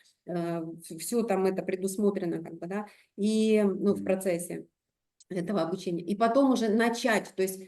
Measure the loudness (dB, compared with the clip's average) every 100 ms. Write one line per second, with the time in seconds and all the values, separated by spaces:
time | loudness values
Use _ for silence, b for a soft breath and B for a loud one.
0 | B _ -8 -4 -2 -4 -6 -10 -14 -12
1 | -4 -2 0 2 2 0 -2 -4 -4 0
2 | 0 0 -2 -4 -8 -10 -8 -8 -8 B
3 | B -2 0 4 4 4 4 2 0 0
4 | 0 0 0 -2 -4 -10 -12 _ _ _
5 | _ _ -8 -6 -2 -2 -2 -4 -4 -4
6 | -4 0 2 4 4 4 2 4 2 2
7 | 2 0 0 -4 -4 -4